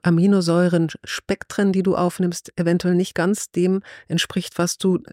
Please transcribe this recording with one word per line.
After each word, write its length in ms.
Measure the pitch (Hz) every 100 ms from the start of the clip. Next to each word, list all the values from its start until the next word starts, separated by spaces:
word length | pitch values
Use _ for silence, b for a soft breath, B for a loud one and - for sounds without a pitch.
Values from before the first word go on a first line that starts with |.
Aminosäuren, 840 | 180 170 196 196 170 170 180 170 165 -
Spektren, 680 | - - - 196 - - 196
die 120 | 190
du 120 | 190 175
aufnimmst, 580 | 175 - 180 175 - -
eventuell 400 | 170 175 180 180
nicht 200 | 185 -
ganz 360 | 175 208 -
dem 300 | 170 180 190 B B B
entspricht, 500 | 165 - 185 - -
was 200 | 175 -
du 220 | 190 180 -